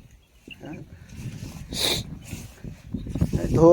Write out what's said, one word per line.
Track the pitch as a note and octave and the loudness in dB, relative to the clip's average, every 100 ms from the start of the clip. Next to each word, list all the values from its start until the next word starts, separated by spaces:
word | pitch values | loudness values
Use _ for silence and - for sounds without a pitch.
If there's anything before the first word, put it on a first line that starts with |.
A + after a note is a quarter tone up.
| - - _ _ - - | -20 -20 _ _ -20 -16
Ayan. | C#3+ D#3+ - - - - - - - - - - - - - - - - - - - - - - - - - - - | -14 -14 -16 -20 -18 -14 -12 -10 -12 -12 -10 -2 -2 -2 -6 -14 -12 -14 -14 -14 -14 -14 -12 -10 -8 -2 0 0 0
Ito | C#3 E3 | 6 10